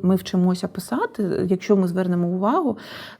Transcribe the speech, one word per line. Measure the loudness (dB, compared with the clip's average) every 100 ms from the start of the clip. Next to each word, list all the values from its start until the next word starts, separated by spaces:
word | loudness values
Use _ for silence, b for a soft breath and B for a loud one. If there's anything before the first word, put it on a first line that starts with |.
ми | 2 2
вчимося | 0 2 2 2 -4
писати, | -8 -4 -2 -2 -2 -2 0 0
якщо | 0 2 4
ми | 4
звернемо | 0 0 0 0
увагу, | 0 0 2 0 -4 B B B